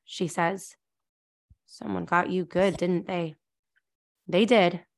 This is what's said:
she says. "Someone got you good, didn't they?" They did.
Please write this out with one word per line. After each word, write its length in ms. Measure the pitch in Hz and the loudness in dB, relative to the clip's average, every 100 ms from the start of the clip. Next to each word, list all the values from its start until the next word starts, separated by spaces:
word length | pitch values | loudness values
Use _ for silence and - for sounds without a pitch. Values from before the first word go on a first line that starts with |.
| - | -14
she 220 | - 170 | -6 -4
says. 480 | - 170 190 - - _ _ _ _ _ _ _ _ _ | 0 -2 -2 -10 -20 _ _ _ _ _ _ _ _ _
"Someone 400 | - 208 185 165 | -14 -8 -6 -2
got 240 | 175 - | -2 0
you 160 | 185 165 | -2 -2
good, 320 | 175 190 175 | 0 0 0
didn't 300 | 180 175 175 | 0 -2 -2
they?" 280 | 180 165 151 _ _ _ _ _ _ _ _ - | -6 -6 -10 _ _ _ _ _ _ _ _ -2
They 160 | 175 226 | 2 4
did. 400 | 233 175 175 - | 6 4 2 -10